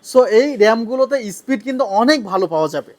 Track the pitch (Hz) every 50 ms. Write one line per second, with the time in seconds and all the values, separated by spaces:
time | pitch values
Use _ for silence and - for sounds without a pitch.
0 | _ - - 254 254 202 214 220 269 294 285 208 208 214 226 226 233 214 254 262
1 | 269 - 277 269 226 202 175 - _ - 269 226 208 254 262 262 269 202 190 202
2 | 233 262 311 294 214 190 185 185 190 165 165 156 156 151 151 143 127 - 107